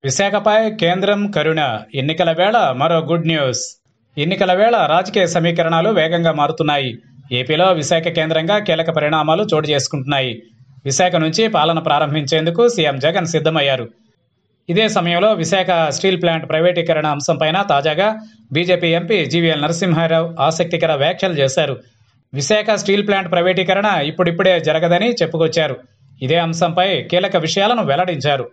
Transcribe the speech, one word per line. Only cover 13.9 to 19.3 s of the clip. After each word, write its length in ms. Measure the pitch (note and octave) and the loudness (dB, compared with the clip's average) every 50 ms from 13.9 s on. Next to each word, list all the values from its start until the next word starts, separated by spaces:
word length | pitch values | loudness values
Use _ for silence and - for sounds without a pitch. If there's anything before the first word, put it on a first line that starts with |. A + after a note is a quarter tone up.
| _ _ _ _ _ _ _ _ _ _ _ _ _ _ _ - | _ _ _ _ _ _ _ _ _ _ _ _ _ _ _ -2
ఇదే 180 | E3+ G3+ A3 G#3+ G#3+ | 0 0 0 2 0
సమయంలో 340 | G3+ E3+ E3+ E3+ E3+ F#3+ A3 G#3+ E3 | 0 0 0 0 2 2 2 2 0
విశాఖ 280 | D#3+ E3+ G3 F#3+ F#3 F3+ F3+ E3 D#3+ D3+ C3+ | 0 0 0 0 0 2 2 2 0 0 -2
స్టీల్ 220 | - - F#3+ F#3 E3+ E3+ | -2 0 0 0 2 0
ప్లాంట్ 240 | E3+ E3 D#3+ D#3+ - | 0 0 -2 -4 -2
ప్రైవేటీకరణ 580 | D#3 D#3 E3 - - F3 E3 E3+ E3 D#3 D3+ D#3 D3 | -2 2 2 2 2 0 0 0 0 0 0 -2 -2
అంశంపైన 460 | D3 C#3 - D#3+ C3+ D#3+ D#3 D#3+ F#3+ G3+ G3+ | -2 0 -2 0 0 0 0 0 -2 0 2
తాజాగా 380 | D#3 C#3 C#3+ D#3+ D3+ D#3 G3 G#3+ A3 A3 - - - _ - _ C3 | 0 2 2 0 0 2 0 0 -2 -4 -12 -20 -20 _ -16 _ -4
బీజేపీ 340 | D3+ F3 F3+ F#3 E3+ F3 E3+ E3 E3+ | -2 2 2 0 2 2 0 0 0
ఎంపీ 200 | E3+ E3 A3 F#3+ D#3 C3 | 0 0 0 0 0 0